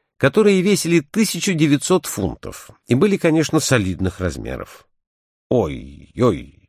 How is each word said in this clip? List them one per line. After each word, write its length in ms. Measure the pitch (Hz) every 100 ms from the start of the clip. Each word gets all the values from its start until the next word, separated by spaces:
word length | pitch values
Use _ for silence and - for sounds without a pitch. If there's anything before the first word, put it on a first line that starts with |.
| _ -
которые 440 | 135 208 214 190
весили 400 | 185 196 165 170
тысячу 540 | 147 214 214 170 196
девятьсот 520 | 165 156 139 - 185 -
фунтов 640 | - 95 - - - - - -
и 80 | 123
были, 200 | 202 190
конечно, 440 | 170 160 143 156
солидных 580 | - 127 95 82 92 -
размеров. 720 | 90 69 55 64 - - _ _ _ _ _ _ -
«Ой-ой!» 1200 | 123 156 - 67 73 - - 120 151 - _